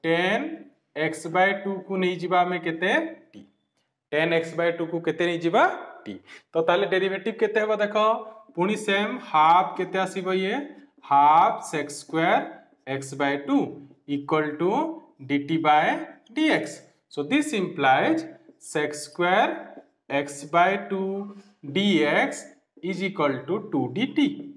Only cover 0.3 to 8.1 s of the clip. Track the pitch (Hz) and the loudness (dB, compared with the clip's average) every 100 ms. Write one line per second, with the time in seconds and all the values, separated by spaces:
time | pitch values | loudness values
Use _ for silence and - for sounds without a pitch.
0.3 | 226 311 - - _ _ 143 160 160 170 | 0 -4 -10 -16 _ _ -4 -4 -4 -2
1.3 | 180 190 196 196 190 185 190 180 180 175 | 2 2 2 -6 -8 -6 -2 0 -2 0
2.3 | 180 180 175 165 160 185 285 320 - _ | 2 2 0 -4 -2 0 0 -2 -12 _
3.3 | - - _ _ _ _ _ _ 147 165 | -20 -20 _ _ _ _ _ _ -2 2
4.3 | 165 165 - 170 170 165 170 165 156 175 | 0 -2 -2 -2 0 -4 -4 -4 -2 -2
5.3 | 170 165 208 359 370 - - - 95 - | 0 0 2 2 0 -14 -16 -14 -14 -16
6.3 | - _ 165 165 180 196 185 190 190 226 | -20 _ 0 2 2 2 0 0 -2 -6
7.3 | 220 214 214 214 214 208 214 214 | -2 0 0 0 0 0 2 2